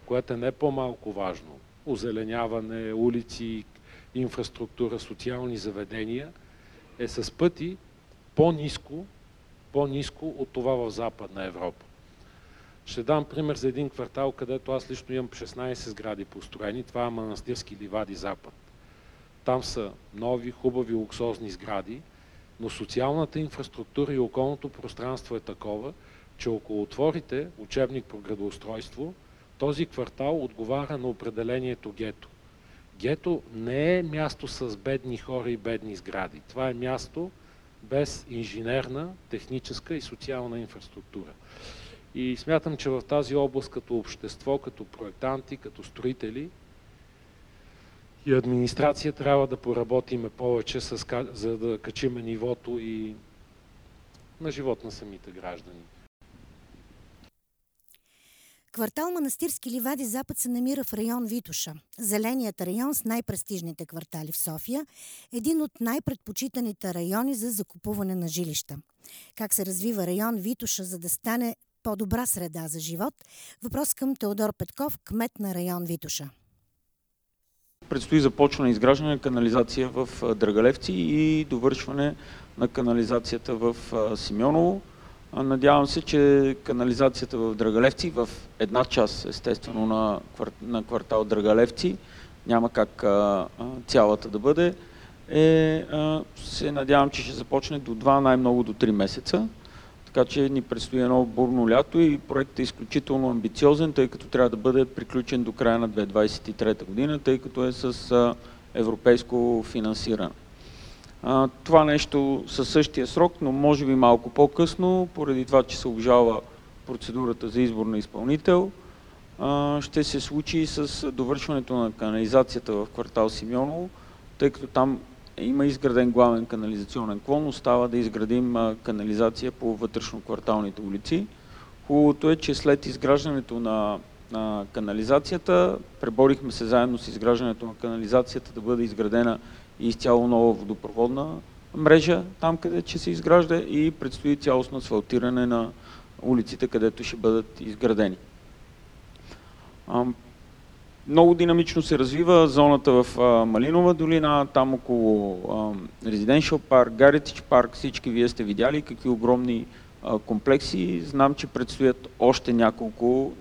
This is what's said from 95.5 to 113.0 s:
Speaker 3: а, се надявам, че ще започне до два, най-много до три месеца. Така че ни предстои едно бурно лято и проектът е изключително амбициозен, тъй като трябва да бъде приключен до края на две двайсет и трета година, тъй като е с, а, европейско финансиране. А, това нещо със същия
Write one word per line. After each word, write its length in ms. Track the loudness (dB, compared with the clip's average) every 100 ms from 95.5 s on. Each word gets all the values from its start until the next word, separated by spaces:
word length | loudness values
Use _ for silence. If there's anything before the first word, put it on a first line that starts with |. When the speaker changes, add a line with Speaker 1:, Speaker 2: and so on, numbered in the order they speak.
| 6 4 0 -4
Speaker 3:
а, 320 | -4 -2 -2 -6 -14
се 360 | -12 -6 -4
надявам, 380 | -4 4 4 4
че 120 | 0
ще 120 | -8
започне 460 | -10 -2 -2 -2 -8
до 160 | -6 -2
два, 260 | 4 4
най-много 420 | 6 4 4 2
до 100 | 0
три 180 | 0 2
месеца. 560 | 2 0 -2 -2 0 -2 -6 -20 -20 -20 -20 -6
Така 200 | 0 0
че 200 | 2 0
ни 120 | 0
предстои 400 | -4 -6 -4 0
едно 240 | 4 4 2
бурно 440 | 2 2 4 4
лято 300 | 4 4 4
и 180 | 4 4
проектът 420 | -2 -2 -2 -2
е 20 |
изключително 680 | -6 -6 -4 -4 0 0 0
амбициозен, 640 | 0 -2 4 6 6 2
тъй 140 | 2 0
като 200 | 0 -4
трябва 220 | 4 4
да 80 | 4
бъде 280 | 2 4 2
приключен 580 | -2 -6 -4 -2 -2
до 80 | -2
края 280 | 0 2 2
на 80 | 0
две 180 | -2 0
двайсет 420 | 2 2 0 -10
и 60 |
трета 320 | -2 0 0 -4
година, 340 | -2 -2 0
тъй 200 | 0 0
като 260 | 0 -4 -4
е 60 |
с, 400 | -2 -4 -6 2
а, 240 | 4 4 2 -10 -20 -10
европейско 920 | -2 -2 2 6 4 4 0 2 0 -2
финансиране. 640 | -4 -2 -4 -2 -2 -4 -8 -20 -20 -20 -20 -20 -20 -20 -10
А, 260 | -2 2 2 -2
това 220 | 6 8 8
нещо 580 | 4 2 0 2 0 -4
със 220 | -4 2
същия 380 | 4 4 0